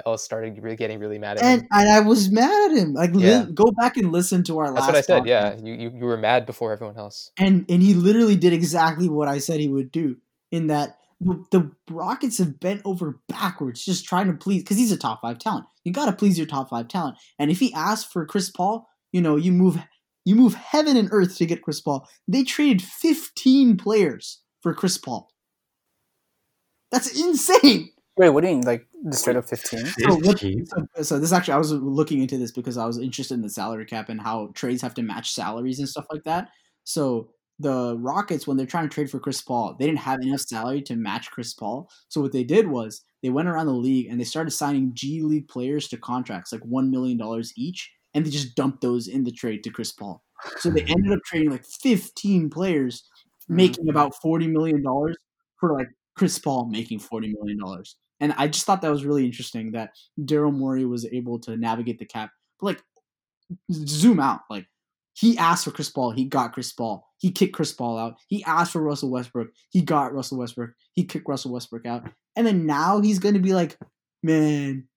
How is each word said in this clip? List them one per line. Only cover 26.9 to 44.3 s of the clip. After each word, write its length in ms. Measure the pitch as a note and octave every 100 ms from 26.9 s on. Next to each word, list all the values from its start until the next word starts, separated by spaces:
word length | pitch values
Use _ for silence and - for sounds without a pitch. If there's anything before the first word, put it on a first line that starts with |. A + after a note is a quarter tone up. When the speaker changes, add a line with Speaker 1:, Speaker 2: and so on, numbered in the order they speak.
Speaker 2:
That's 280 | B3 B3+ B3+
insane. 720 | E4+ D4+ - G4 C#4+ F#3+ - _ _ -
Speaker 3:
Wait, 140 | F3+
what 120 | D3
do 60 | F3+
you 80 | C#3+
mean? 80 |
Like, 220 | B2 A#2+ - E4 G#3
just 160 | C3+
straight 140 | - B2
up 120 | -
fifteen? 360 | A#2+ - A#2 C3
Speaker 2:
So 280 | D3 A#2
what, 260 | E3+ F3 F#3+
Speaker 4:
Fifteen? 260 | G2 G2+ E3+
Speaker 2:
so, 360 | - D3 -
so 160 | D3+ C#3+
this 140 | D#3+
actually, 220 | F3+ F3
I 40 | C#3+
was 140 | D#3
looking 480 | D3+ C3+ C3+ D3+ C#3+
into 160 | C3 C3+
this 120 | A#2
because 260 | - B2 A#2+
I 100 | A#2
was 120 | A#2
interested 360 | B2+ A#2+ B2+
in 80 | B2+
the 60 | G#2+
salary 360 | A2 G2+ A2 A2
cap 220 | A2+ G#2+
and 120 | A2
how 300 | A2 A2+ G#2
trades 280 | - B2+ B2
have 120 | B2
to 80 | B2
match 300 | A2+ G#2 -
salaries 460 | - F#2+ A2+ B2+ C3
and 100 | C#3
stuff 180 | D3+ -
like 120 | D#3
that. 240 | D#3 E3+ G#3 _ _ _
So 460 | - E3 C#3 A#2+ A2+ _ _ -
the 380 | C#3+ B2+ B2 A#2
Rockets, 480 | B2 E3+ G#3 D#3 -
when 100 | C3+
they're 100 | C3
trying 220 | F3 D#3
to 60 |
trade 160 | - C#3
for 100 | C3
Chris 200 | C#3+ C3
Paul, 340 | - B2 G#2 -
they 80 | C#3+
didn't 120 | D3
have 200 | C3 C3+
enough 180 | C3 C3+
salary 420 | - A2+ A#2+ C#3
to 140 | C#3 A#2
match 340 | G#2+ A2 -
Chris 240 | - A#2
Paul. 360 | - G#2 B2+ - _ _
So 120 | D#3
what 120 | C#3
they 120 | C3+
did 240 | B2 F#3+ G3+
was 360 | B2+ A2 - _ _
they 60 | C3
went 180 | C3 F3
around 180 | D#3+ D#3
the 60 |
league 320 | B2+ B2+ C3 A#2
and 80 | A#2+
they 60 |
started 260 | A#2